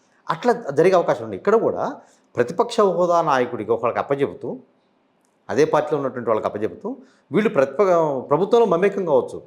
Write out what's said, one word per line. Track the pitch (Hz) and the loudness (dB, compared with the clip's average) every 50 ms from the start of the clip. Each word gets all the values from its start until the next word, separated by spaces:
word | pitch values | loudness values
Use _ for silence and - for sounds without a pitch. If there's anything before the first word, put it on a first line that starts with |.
| _ _ _ _ - - | _ _ _ _ -6 -6
అట్లా | 165 - - 247 | -6 -2 0 0
జరిగే | 233 233 - 143 143 147 170 190 185 | 0 0 -2 -2 2 4 4 6 4
అవకాశం | 170 160 160 143 - 113 | 4 2 2 -2 -2 -4
ఉంది. | 110 98 | -8 -8
ఇక్కడ | 90 - 202 220 | -4 0 2 2
కూడా | 226 170 113 87 90 143 240 - - - _ _ _ _ _ - | 4 4 2 0 -2 -4 -6 -6 -10 -16 _ _ _ _ _ -2
ప్రతిపక్ష | 117 117 - 180 - 226 233 - 220 | -2 -2 0 0 -2 -2 0 0 2
హోదా | 208 190 170 170 180 170 170 170 | 2 2 2 2 0 2 2 2
నాయకుడికి | 160 151 135 127 123 120 123 107 104 110 | 2 2 2 0 0 -2 -4 -6 -2 -2
ఒకళ్ళకి | 113 - 123 117 104 101 | -2 0 0 -2 -2 -2
అప్పచెబుతూ, | - - 143 139 139 92 87 - 117 143 247 254 - _ _ _ _ _ _ _ _ _ _ _ _ _ _ _ _ - | -2 -2 -2 -2 -2 -4 -4 -8 -10 -10 -12 -12 -16 _ _ _ _ _ _ _ _ _ _ _ _ _ _ _ _ -2
అదే | 101 135 156 | 0 2 2
పార్టీలో | 156 156 151 151 - 156 139 | 2 2 0 0 0 -2 -4
ఉన్నటువంటి | 139 127 123 123 113 117 | -4 -4 -6 -4 -2 0
వాళ్ళకి | 110 104 - | 0 0 0
అప్పచెబుతూ, | 92 107 104 107 90 82 - - 220 277 - - _ _ _ _ - | -4 -4 -4 -6 -6 -6 -8 -12 -12 -12 -12 -16 _ _ _ _ -4
వీళ్ళు | 135 208 214 226 | -2 0 0 0
ప్రతిప-, | - 143 135 135 - - 202 185 175 165 160 151 139 127 | 2 2 0 0 0 0 2 2 2 2 2 0 -2 -4
ప్రభుత్వంలో | 110 123 143 156 196 190 240 233 233 | -2 0 0 0 2 2 2 4 4
మమేకం | 196 165 170 196 196 202 202 185 | 4 2 2 0 0 -2 -2 0
కావచ్చు. | 160 139 123 - - - 82 - | 2 2 2 2 0 -6 -14 -16